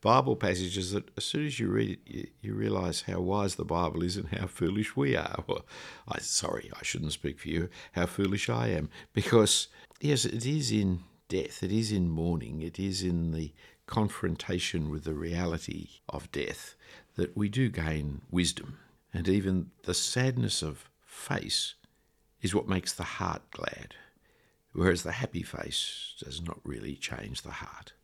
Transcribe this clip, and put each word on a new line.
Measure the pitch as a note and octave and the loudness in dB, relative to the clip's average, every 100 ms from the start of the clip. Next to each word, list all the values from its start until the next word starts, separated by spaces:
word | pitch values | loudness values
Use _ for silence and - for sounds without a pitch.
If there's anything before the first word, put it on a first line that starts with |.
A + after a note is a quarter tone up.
Bible | G2+ B2 C3+ | 8 6 6
passages | B2 G2+ F2+ F#2 G2 F2+ | 2 2 2 0 0 0
that | G2+ - | -2 -4
as | - - | -6 -4
soon | D3+ | -2
as | D3+ B2+ | -2 0
you | A2 | 2
read | G#2 A2 | 2 2
it, | F#2+ - | -2 -8
you, | - - _ | -10 -10 _
you | G#2 | -6
realise | G#2 G#2+ G2 F2+ - | -2 0 2 0 -2
how | - F#2 | -4 -2
wise | F2+ G2+ G2+ - | 0 2 0 -2
the | E2 | 0
Bible | E2+ E2+ D#2+ | 2 2 2
is | F2+ F#2+ | 0 -2
and | D#2+ | -4
how | - F2+ | -4 -4
foolish | - E2+ G2+ G#2+ - | 0 0 2 -2 0
we | C#3 | 2
are. | A#2+ D#2 - - | 2 0 -4 -4
Well, | - - - - - - | -4 -6 -16 -16 -16 -8
I, | - | -6
sorry, | - - - - - | -2 -2 0 -4 -6
I | - | -8
shouldn't | - - D2+ | -6 -2 -2
speak | - D2 C#2 | -2 -4 -6
for | - | -2
you, | D#2+ F2 - - | 0 0 -6 -8
how | - F2 | -2 0
foolish | - G2 G2+ - | 2 0 2 0
I | A#2 A#2 | 0 2
am. | F2+ D2+ - - | 0 -2 -8 -4
Because, | - - A#2 G#2 - - - - - | 0 6 8 8 6 2 -8 -20 -6
yes, | D3 C#3 | 2 2
it | - A#2 A#2+ | 2 0 0
is | D3+ C3 | 0 2
in | A2 G2 F2+ - _ _ | 4 4 2 -2 _ _
death, | F#2 - - | -2 -2 -4
it | F2+ | 0
is | G#2+ A2 | 2 2
in | G#2 F2 | 2 2
mourning, | D#2+ E2 E2+ A2+ D2+ | 2 2 0 -2 -6
it | D#2+ E2+ | -6 -2
is | G2 F#2+ | -2 0
in | F#2 F2 E2 | 2 2 2
the | D#2+ D#2 - - - | 0 -4 -8 -20 -20
confrontation | - - G#2+ - F2 E2+ - F2+ - E2+ D2+ | -4 0 0 0 -2 -2 -2 -2 0 -2 -2
with | D2+ | -2
the | D#2 | -4
reality | D#2 E2 E2+ F2+ E2 - - D#2+ - - | -4 -2 -2 0 -2 -4 -8 -10 -16 -10
of | D2 D2+ | -10 -6
death | D2+ C2+ - - - - - - - | -4 -4 -6 -12 -18 -20 -20 -16 -2
that | F2 - | -2 0
we | G#2 | 0
do | A2 B2+ | 2 2
gain | - D#2+ D#2 D2 C#2+ - | 2 0 0 0 -4 -2
wisdom. | F2 F2 - - - - _ _ | 2 2 2 -8 -12 -16 _ _
And | - E2 | -2 4
even | G2 F#2+ F#2 E2+ - | 4 4 2 0 -8
the | - | -2
sadness | F2+ - - C3 B2 A2 - | 0 0 2 2 2 0 0
of | D#2+ B2 - _ | -2 -6 -14 _
face | _ - - C#3+ - - - - _ _ _ _ _ _ | _ -16 -4 -4 0 -2 -2 -8 _ _ _ _ _ _
is | - | 0
what | F#2 - | 2 2
makes | F#2+ - | 0 0
the | - | -6
heart | - - F2+ D#2+ - | -6 -2 -2 -2 -8
glad, | - - - - - - _ _ _ _ _ _ | -6 -6 -6 -14 -18 -20 _ _ _ _ _ _
whereas | - F2+ F2 | 2 4 4
the | - | 2
happy | F2+ B2+ F2 | -2 -2 -2
face | - - - - - - - - | -4 -6 -4 -2 -4 -6 -12 -12
does | - C2 | -10 -6
not | E2+ - | -6 -6
really | - B1+ G1+ C2+ | -6 -6 -6 -6
change | - - G#2 C3 | -6 -6 -6 -8
the | - | -8
heart. | - - D2+ - - | -10 -10 -14 -18 -20